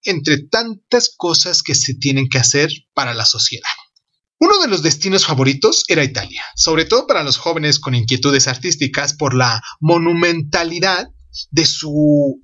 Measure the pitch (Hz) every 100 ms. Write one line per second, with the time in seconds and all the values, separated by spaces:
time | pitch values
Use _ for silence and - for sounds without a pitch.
0 | - 170 151 151 151 220 233 208 _ 247
1 | - - 175 156 180 170 - 110 - 127
2 | 139 135 131 131 - 143 151 - _ -
3 | 127 117 107 110 - 120 - - - _
4 | _ _ _ - 349 415 294 185 151 -
5 | 196 190 - 131 135 139 - - - 160
6 | 135 113 95 - - - 165 160 160 240
7 | - 196 143 - 170 160 151 143 135 123
8 | 113 123 143 135 131 123 180 - 131 143
9 | 143 147 143 127 123 - - - 151 170
10 | 170 170 175 165 147 175 165 170 190 180
11 | - - - - - 147 151 - 156 151
12 | 151 147 139 -